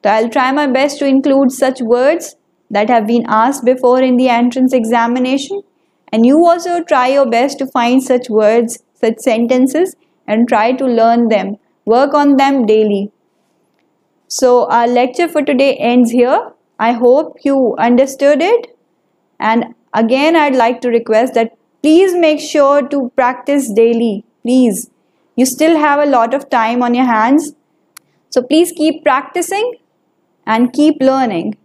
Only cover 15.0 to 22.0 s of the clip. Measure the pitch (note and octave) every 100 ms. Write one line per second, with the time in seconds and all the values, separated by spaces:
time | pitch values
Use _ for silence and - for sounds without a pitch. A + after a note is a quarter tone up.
15 | B3+ B3+ E4+ D#4+ D4 C4 C#4 - A#3 B3
16 | A#3 A#3+ A#3+ E4 B4 _ _ _ A3 A#3+
17 | A#3+ C4+ D#4+ - C#4 C#4 B3 - A#3 B3
18 | C4+ C4 C#4 D4 F4 A#4 - _ _ _
19 | _ _ _ _ G#3+ A3+ - - _ -
20 | A3+ C4 D4 E4 D4 C4 A#3 A#3+ B3 A#3
21 | A#3 A3 B3 A#3+ A3+ _ _ _ D4 D#4+